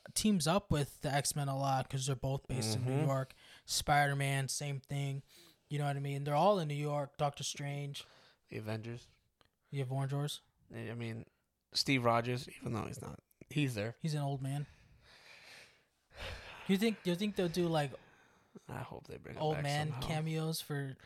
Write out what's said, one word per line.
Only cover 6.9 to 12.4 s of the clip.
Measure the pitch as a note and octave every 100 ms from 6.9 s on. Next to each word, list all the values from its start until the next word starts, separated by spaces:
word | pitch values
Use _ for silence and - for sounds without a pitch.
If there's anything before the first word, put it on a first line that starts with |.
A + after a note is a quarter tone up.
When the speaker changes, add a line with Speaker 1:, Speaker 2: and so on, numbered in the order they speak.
| D3 C3+ -
Speaker 1:
Doctor | D3 -
Strange. | C#3+ - C#3+ C#3+ C#3+ C#3+ - - - _ _
Speaker 2:
The | A2
Avengers. | A2 A2 A2+ A#2+ - _ _ _ _ _ _
Speaker 1:
The | C#3
Avengers. | B2+ C3 C3+ C#3+ C#3 - - _ _
Speaker 2:
I | A#2 A2
mean, | A#2 A#2 A2+ - _ _ _ _
Steve | - - C3+ A#2+
Rogers, | A#2 A#2+ B2